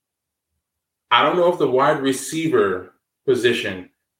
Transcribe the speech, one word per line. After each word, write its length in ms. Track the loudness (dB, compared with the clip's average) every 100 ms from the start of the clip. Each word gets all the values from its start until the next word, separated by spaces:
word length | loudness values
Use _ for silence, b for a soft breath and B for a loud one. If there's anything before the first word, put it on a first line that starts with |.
| _ _ _ _ _ _ _ _ _ _ 0
I 120 | 2
don't 140 | 2 2
know 140 | 2
if 80 | 2
the 100 | 0
wide 320 | 2 2 0
receiver 920 | -2 -4 -6 -6 0 0 0 -2 -10 _ _ _ -2
position, 640 | 0 0 0 -4 -8 -14 _ _ _